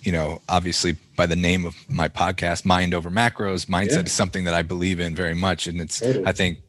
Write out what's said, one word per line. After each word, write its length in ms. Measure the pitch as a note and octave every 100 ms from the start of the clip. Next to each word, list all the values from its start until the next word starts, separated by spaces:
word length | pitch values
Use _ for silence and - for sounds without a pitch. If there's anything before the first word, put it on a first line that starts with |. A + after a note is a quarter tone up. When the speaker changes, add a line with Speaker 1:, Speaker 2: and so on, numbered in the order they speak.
Speaker 1:
you 120 | -
know, 280 | F2 D#2 E2 -
obviously 480 | F2+ F2 E2 F2 D#2 -
by 120 | - F2
the 100 | E2+
name 300 | F2 F#2 F2
of 100 | E2 -
my 180 | - D#2
podcast, 560 | - F2+ F#2 F2 E2+
Mind 300 | F#2+ F2+ F2+
Over 160 | F2+ E2
Macros, 560 | F#2 A#2 - G2+ F#2 -
mindset 240 | F2+ G#2 D3+
Speaker 2:
Yeah. 60 |
Speaker 1:
is 80 | F3+
something 320 | - F#2+ F#2+
that 100 | F2
I 80 | E2+
believe 360 | E2 F2+ F#2 F2
in 160 | F2
very 200 | D#2+ F2
much. 320 | E2+ F#2+ F2 -
And 120 | F2
it's, 220 | E2+ -
Speaker 2:
Totally. 240 | A#2+ B2
Speaker 1:
I 80 | F#2+
think, 260 | F#2 F#2 D#2+